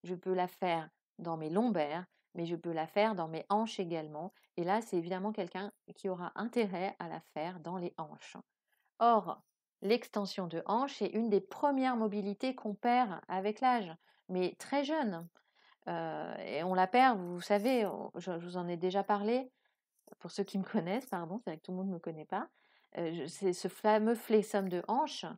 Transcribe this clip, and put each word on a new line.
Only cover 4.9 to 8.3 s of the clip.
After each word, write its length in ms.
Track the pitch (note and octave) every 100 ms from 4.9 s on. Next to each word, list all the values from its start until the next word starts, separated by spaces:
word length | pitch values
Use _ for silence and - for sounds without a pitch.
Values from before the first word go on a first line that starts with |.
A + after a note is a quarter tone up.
| F3+
évidemment 340 | E3+ F#3 G3+
quelqu'un 400 | G#3+ E3+ F#3 G3+ - - F3
qui 140 | G3
aura 220 | F3+ F3 -
intérêt 600 | G#3+ A#3+ G#3 F3+ F#3+ -
à 80 | E3+
la 120 | D#3+
faire 400 | - - D#3+ F3+
dans 180 | D#3+ F3+
les 160 | F3 -
hanches. 400 | D#3 D3+ -